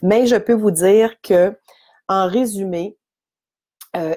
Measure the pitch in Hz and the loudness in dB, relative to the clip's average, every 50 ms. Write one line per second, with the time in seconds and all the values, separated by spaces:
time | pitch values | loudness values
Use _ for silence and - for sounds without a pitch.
0 | - 185 208 226 254 240 240 214 220 - 233 220 214 208 175 160 175 190 202 220 | 0 2 2 2 2 2 0 0 0 0 0 0 0 0 0 0 2 4 4 4
1 | 220 226 - _ - - 202 175 180 196 220 - _ _ _ _ _ _ _ _ | 2 0 -2 _ -4 0 2 2 2 2 -2 -6 _ _ _ _ _ _ _ _
2 | _ - 190 190 190 180 180 247 262 233 208 196 196 190 175 170 170 208 - _ | _ -4 -2 -2 -2 -2 -2 -2 -2 -4 -4 -6 -8 -6 -6 -6 -8 -10 -12 _
3 | _ _ _ _ _ _ _ _ _ _ _ _ _ _ _ _ - - - 180 | _ _ _ _ _ _ _ _ _ _ _ _ _ _ _ _ -16 -12 -8 -8
4 | 165 160 165 | -6 -6 -6